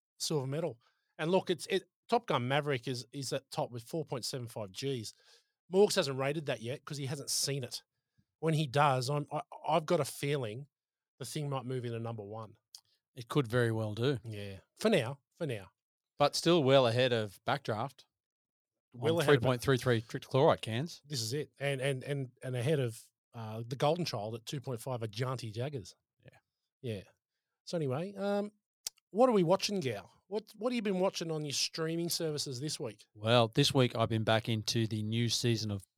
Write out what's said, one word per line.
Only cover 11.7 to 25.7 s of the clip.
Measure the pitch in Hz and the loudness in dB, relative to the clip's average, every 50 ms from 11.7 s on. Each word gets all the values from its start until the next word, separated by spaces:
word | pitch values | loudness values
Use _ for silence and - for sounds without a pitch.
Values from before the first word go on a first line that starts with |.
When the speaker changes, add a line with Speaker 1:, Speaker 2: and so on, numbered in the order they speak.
| 131 127 117 | -6 -4 -4
Speaker 1:
into | 120 117 113 | -4 -4 -4
number | 113 113 117 113 | -6 -6 -6 -8
one. | 101 101 107 110 110 104 104 _ _ _ - - _ _ _ _ _ _ - | -8 -10 -10 -10 -12 -14 -16 _ _ _ -20 -20 _ _ _ _ _ _ -16
Speaker 2:
It | 131 117 - | -14 -8 -2
could | - 151 139 | 0 0 0
very | 113 113 123 120 117 | 2 2 2 2 2
well | 113 110 110 107 | 2 0 -2 -4
do. | 104 101 117 139 143 117 - | -2 0 0 0 0 -2 -4
Speaker 1:
Yeah, | 120 107 104 101 101 98 95 - _ _ - | -8 -10 -8 -8 -10 -12 -14 -16 _ _ -2
for | - 214 | 0 2
now, | 220 165 113 117 143 - _ _ _ - | 2 2 2 0 -4 -10 _ _ _ -8
for | 175 | -6
now. | 143 120 104 92 95 _ _ _ _ _ _ _ _ _ - | -6 -6 -6 -10 -14 _ _ _ _ _ _ _ _ _ 2
Speaker 2:
But | 143 143 - | 2 2 2
still | - - 160 170 175 | 2 4 4 6 6
well | 139 127 135 139 131 | 6 8 8 8 8
ahead | 117 113 123 127 127 | 6 4 4 4 4
of | 120 113 107 104 - - - - | 4 2 0 -2 -6 -6 -2 -2
Backdraft | 127 143 139 - 110 104 120 139 - - - _ _ _ _ _ _ _ _ _ _ _ _ _ _ _ _ _ | -2 -2 -2 -4 -4 -4 -4 -6 -8 -14 -20 _ _ _ _ _ _ _ _ _ _ _ _ _ _ _ _ _
Speaker 1:
Well | - 120 123 151 165 | -8 -2 0 2 2
Speaker 2:
on | 170 | 4
Speaker 1:
ahead | 151 143 147 | 6 6 6
of | 135 | 6
Back- | |
Speaker 2:
three | 120 127 | 6 4
point | 127 120 | 2 2
three | - - 135 123 | 2 2 2 2
three | - 131 120 113 | 4 2 2 2
triclochloride | 113 - - 135 - - - 131 143 160 107 - | 0 -4 -10 -12 -6 -2 2 4 6 6 4 4
cans. | - 117 110 117 151 175 - - _ 143 | 0 -4 -4 -4 -4 -6 -8 -14 _ -8
Speaker 1:
This | 151 123 | -6 -6
is | 113 107 | -4 -4
it. | 127 151 143 113 _ - | -4 -6 -6 -8 _ -6
And, | 135 143 139 131 | -4 -4 -2 -2
and, | 127 143 139 127 - | -2 -2 -2 -2 -4
and, | - 143 139 135 120 - _ - | -4 -4 -4 -6 -8 -10 _ -8
and | 131 127 | -6 -4
ahead | 123 117 143 165 139 | -2 0 0 0 0
of, | 127 117 110 - - _ _ _ _ _ - | 0 -2 -4 -8 -16 _ _ _ _ _ -14
uh, | 117 110 110 110 113 120 | -12 -12 -10 -10 -10 -10
The | 117 127 | -8 -4
Golden | 123 151 147 160 180 165 | 0 2 2 2 2 -2
Child | - - 113 101 110 113 | -4 -4 -6 -6 -6 -8
at | 117 - | -10 -10
two | - - 143 | -10 -10 -8
point | - 139 127 113 | -8 -8 -8 -8
five | - 135 127 120 | -6 -6 -6 -4
Ajanti | 113 110 98 107 131 127 135 127 - 110 | -6 -6 -4 -4 -4 -4 -4 -6 -6 -8
Jaggers. | 98 110 123 147 | -6 -6 -6 -6